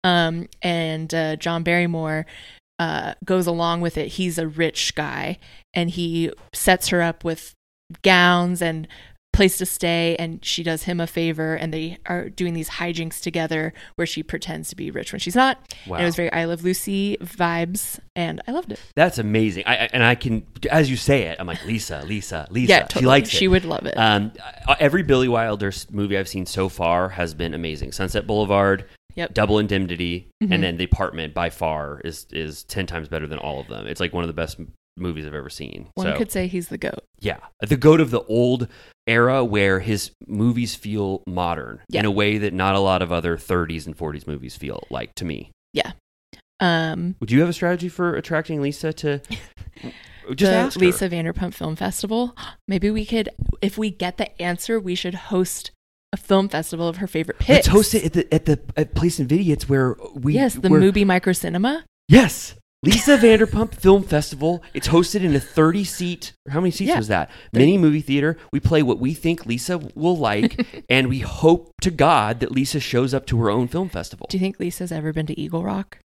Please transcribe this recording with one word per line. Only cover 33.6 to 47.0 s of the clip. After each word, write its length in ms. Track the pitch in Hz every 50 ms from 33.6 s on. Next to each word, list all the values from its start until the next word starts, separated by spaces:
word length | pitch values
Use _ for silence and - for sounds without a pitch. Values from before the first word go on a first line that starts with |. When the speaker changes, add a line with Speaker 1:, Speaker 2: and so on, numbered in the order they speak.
Speaker 2:
of 60 | 71 -
them. 180 | 55 53 50 55
It's, 120 | 71 -
like, 120 | 90 87
one 100 | 87 87 87
of 40 | 85
the 60 | 80
best 240 | 85 82 78 - -
m-, 120 | 80 71 - _ _ _ _
movies 300 | 87 90 90 82 78 76
I've 80 | 76 73
ever 160 | 76 67 -
seen. 380 | - - 76 - 50 50 - - _
Speaker 1:
One 100 | - 185
Speaker 2:
So, 100 | 196 -
Speaker 1:
could 140 | - 226 196
say 160 | - 190 185
he's 220 | 180 180 180 170 -
the 100 | 175 175
goat. 220 | - - - - - _ _ _
Speaker 2:
yeah, 180 | - 101 78 - - - _ _
the 160 | - 107 147
goat 240 | 131 117 151 156 160
of 120 | 156 123
the 100 | 117 117
old 460 | - - 110 120 123 123 127 123 123 113 - - - - _ _ _ -
era 360 | 113 117 120 123 131 135 127
where 360 | 117 104 104 98 98 95 95
his 320 | 95 110 107 98 - - _ _ - -
movies 480 | 104 101 110 120 117 120 120 107 -
feel 480 | - - 107 104 107 101 98 95 95 -
modern 540 | - 90 90 90 85 85 78 65 58 55 - - _
Speaker 1:
Yeah. 120 | - 113
Speaker 2:
in 60 | 110
a 40 | 107
way 280 | 98 101 104 104 107 107
that 160 | 104 101 87
not 220 | 92 92 98 98
a 20 | 101
lot 240 | 98 95 92 90
of 80 | 92 85
other 260 | 87 85 80 85 85
thirties 480 | 82 - - 92 90 85 80 82 82 76
and 100 | 80 76
forties 300 | - 82 78 76 73 - -
movies 280 | 76 69 64 64 -
feel 300 | - 76 67 57 - - _
like 220 | 64 64 57 - _
to 80 | - -
me. 260 | 85 73 50 - - _ _ _ _ _
Speaker 1:
Yeah. 180 | - - - - - _ _ _ _ _ _ - - _ _ _ _
Um, 560 | 190 175 170 165 165 160 160 175